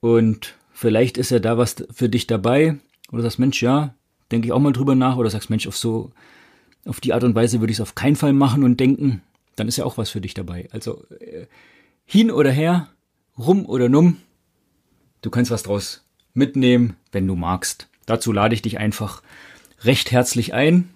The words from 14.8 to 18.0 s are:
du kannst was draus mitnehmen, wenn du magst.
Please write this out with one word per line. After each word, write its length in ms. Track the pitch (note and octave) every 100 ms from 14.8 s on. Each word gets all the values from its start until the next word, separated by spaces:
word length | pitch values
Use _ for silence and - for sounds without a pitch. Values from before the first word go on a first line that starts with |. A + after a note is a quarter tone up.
| _ _ _ _
du 80 | -
kannst 220 | B2 A#2+
was 100 | A#2
draus 420 | - G2+ F#2+ - _ _ _
mitnehmen, 640 | - C#3 C#3 B2 B2 A#2+ - _
wenn 160 | G2+ F#2+
du 80 | F#2
magst. 520 | E2+ F2+ - - - _